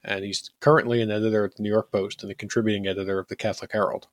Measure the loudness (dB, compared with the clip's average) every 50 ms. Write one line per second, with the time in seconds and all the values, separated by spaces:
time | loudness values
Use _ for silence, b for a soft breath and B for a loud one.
0 | -6 -6 -6 -4 -4 -6 -6 -8 -10 -12 _ _ 6 6 6 6 6 2 2 2
1 | 2 0 0 0 2 2 2 2 0 0 -4 -4 -2 2 2 0 0 _ -2 -2
2 | -2 -2 -6 -10 -10 -12 -10 -10 -10 -2 -2 0 2 2 0 0 -2 -2 -4 -4
3 | -2 -2 -2 -4 -4 _ -10 -4 -4 -4 -4 -4 -8 -6 -2 0 0 0 0 -4
4 | -8 _